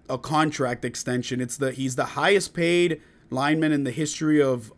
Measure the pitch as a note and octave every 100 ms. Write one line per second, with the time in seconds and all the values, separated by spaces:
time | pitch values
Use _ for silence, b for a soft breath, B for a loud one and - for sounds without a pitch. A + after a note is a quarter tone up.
0 | - C3 - D#3 D#3 - C3 A#2+ B2+ -
1 | - B2 A#2+ B2+ B2 - C3+ B2 C3 B2
2 | B2+ D3 D#3+ G3+ F3 - E3+ F3 F3 D#3+
3 | b b b B2+ C#3+ D#3 D#3 D3+ C3+ A#2+
4 | D3+ - D#3 D3+ C3+ B2 A2+